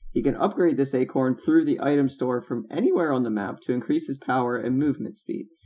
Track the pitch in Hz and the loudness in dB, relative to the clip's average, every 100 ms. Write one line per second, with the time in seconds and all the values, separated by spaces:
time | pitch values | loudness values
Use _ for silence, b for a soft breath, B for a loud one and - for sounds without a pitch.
0 | - - 139 117 196 208 175 131 135 127 | -6 -2 0 0 0 2 2 2 0 0
1 | 127 135 131 123 - 160 151 - 139 147 | 0 0 0 0 4 4 4 0 2 2
2 | 135 - 127 123 - 120 110 151 262 349 | 2 0 -2 -2 -2 -6 -6 0 2 2
3 | 160 131 120 107 101 - - 123 - 151 | 2 0 0 -2 -4 -8 -4 -4 0 -2
4 | 160 139 - 127 120 120 113 131 147 - | -2 -8 -2 0 0 -2 0 0 0 0
5 | - - - - - _ | -6 -10 -10 -8 -10 _